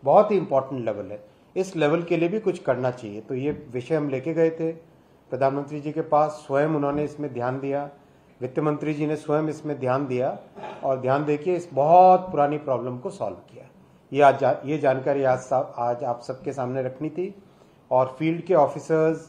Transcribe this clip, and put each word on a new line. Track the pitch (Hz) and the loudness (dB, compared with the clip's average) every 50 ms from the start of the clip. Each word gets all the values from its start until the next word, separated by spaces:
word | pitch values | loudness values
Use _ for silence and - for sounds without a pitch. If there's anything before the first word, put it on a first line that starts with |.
| - | 4
बहुत | 135 151 190 208 208 | 6 6 6 6 6
ही | 214 | 2
इंपॉर्टेंट | 185 151 127 139 131 131 - 143 131 113 | 0 0 2 0 0 0 0 -6 -6 -4
लेवल | 113 104 101 101 | -4 -4 -6 -8
है, | 92 104 107 - - _ _ _ _ _ | -10 -12 -14 -16 -20 _ _ _ _ _
इस | 180 185 185 - | -6 -6 -4 -2
लेवल | 165 151 147 156 170 | 0 0 2 2 0
के | 170 170 175 | 0 -2 0
लिए | 160 165 170 | 0 0 0
भी | 190 220 | -2 -2
कुछ | 214 196 170 - | -2 -2 -4 -2
करना | - - 127 120 127 127 | -2 -2 -2 0 0 -4
चाहिए। | 123 - - 104 101 107 | -4 -4 -12 -12 -12 -12
तो | - - 135 | -10 -8 -6
ये | 127 135 147 147 - - - | -4 -4 -4 -4 -6 -10 -8
विषय | - 127 120 - 160 | -8 -8 -4 -2 -2
हम | 156 147 143 | -2 -2 -2
लेके | 135 131 127 165 160 | -4 -4 -4 -4 0
गए | 165 165 165 | 2 2 2
थे | 160 165 165 160 165 - - - - - _ _ _ _ _ _ | 2 -2 -4 -6 -6 -8 -16 -20 -20 -20 _ _ _ _ _ _
प्रधानमंत्री | - 127 135 135 139 143 143 139 151 151 | -4 0 0 2 0 0 -6 -6 -10 -8
जी | 143 156 | -8 -6
के | 147 160 | -6 -6
पास, | 160 156 151 147 151 151 | -2 2 2 2 2 2
स्वयं | 151 - - - 135 139 147 156 | -2 -10 -8 -2 0 0 2 2
उन्होंने | 160 147 143 139 143 147 147 | 0 0 0 0 0 -2 -4
इसमें | 143 - - 147 143 | -4 -6 -8 -10 -8
ध्यान | 123 120 120 127 131 135 | -6 -4 -4 -4 -4 -4
दिया, | 135 139 139 143 143 143 - - - _ _ _ _ _ _ _ | -4 -4 -4 -4 -4 -6 -12 -20 -20 _ _ _ _ _ _ _
वित्त | 123 127 127 160 | -10 -6 -4 -2
मंत्री | 151 156 147 143 147 151 156 | -2 0 -2 -2 -4 -4 -4
जी | 147 151 | -2 -2
ने | 147 151 | -4 -4
स्वयं | 147 - - 147 151 | -4 -2 -2 0 0
इसमें | 156 151 147 151 - 151 147 127 | 0 -2 -6 -6 -8 -8 -6 -4
ध्यान | 127 123 127 135 147 | -2 0 0 0 0
दिया | 131 127 123 127 151 196 202 - - - - - - - - - | -2 -2 -2 -2 -2 -4 -6 -14 -20 -18 -16 -14 -14 -14 -6 -4
और | 139 135 131 | -2 -2 -2
ध्यान | 120 127 135 143 151 | 0 0 0 0 2
देके | 147 147 147 147 185 180 | 0 -2 -2 0 -2 -2
इस | 170 - - | -2 -4 -4
बहुत | 143 135 143 151 170 180 185 185 185 180 | -2 0 4 8 8 10 10 10 8 6
पुरानी | 185 - - 147 143 143 151 147 | 4 -2 0 2 2 2 2 -2
प्रॉब्लम | 147 139 131 120 117 127 123 123 | -2 -2 -2 -2 -2 -6 -8 -8
को | 127 95 | -10 -10
सॉल्व | - - 123 101 92 | -8 -6 -8 -8 -8
किया। | - - - - - - - _ - - _ _ _ _ _ | -12 -18 -20 -20 -20 -20 -20 _ -20 -20 _ _ _ _ _
ये | 131 139 | 4 8
आज | 143 139 127 123 | 8 8 8 6
जा-, | 139 123 147 - - | 2 2 2 0 -2
ये | 135 151 151 | -4 -4 2
जानकारी | 143 135 131 131 131 151 139 139 139 | 2 2 2 2 0 -2 0 2 2
आज | 131 127 127 | 2 2 0
सा-, | - - 135 127 139 - - - | 0 -2 -2 -2 -2 -2 -6 -4
आज | 120 120 123 120 143 | -2 -2 -2 -2 -4
आप | 123 120 120 | -6 -6 -6
सबके | - - 127 - - 147 | -8 -12 -12 -8 -8 -10
सामने | 131 139 127 123 127 135 | -6 -6 -6 -4 -4 -4
रखनी | 127 127 131 - 151 156 | -4 -6 -6 -6 -10 -8
थी। | 151 - 180 196 196 - - - _ _ - _ _ _ _ _ | -6 -6 -8 -8 -8 -14 -20 -20 _ _ -20 _ _ _ _ _
और | 131 127 131 127 - - | 2 2 2 0 -2 -4
फील्ड | 160 160 165 170 | -2 -2 -2 -2
के | - - 185 | -2 2 4
ऑफिसर्स | 160 143 139 - 156 135 - 160 156 156 160 160 156 - | 4 4 4 0 -8 -4 -2 0 2 2 2 0 -2 -8